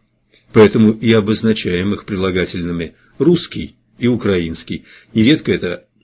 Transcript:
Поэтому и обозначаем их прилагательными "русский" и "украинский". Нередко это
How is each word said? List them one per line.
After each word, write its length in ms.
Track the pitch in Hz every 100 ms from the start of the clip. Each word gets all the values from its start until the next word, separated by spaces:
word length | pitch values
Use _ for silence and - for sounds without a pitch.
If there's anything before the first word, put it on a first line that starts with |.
| _ _ _ _ _
Поэтому 400 | 117 104 113 110
и 220 | 110 113
обозначаем 800 | 113 101 107 110 107 107 90 98
их 100 | 98
прилагательными 880 | - 98 95 92 85 92 85 85 80 - _ -
"русский" 580 | 139 180 - - - _ _ -
и 80 | 123
"украинский". 760 | 117 107 92 82 82 - 85 - - _
Нередко 400 | 110 110 156 -
это 320 | 90 92 - _ _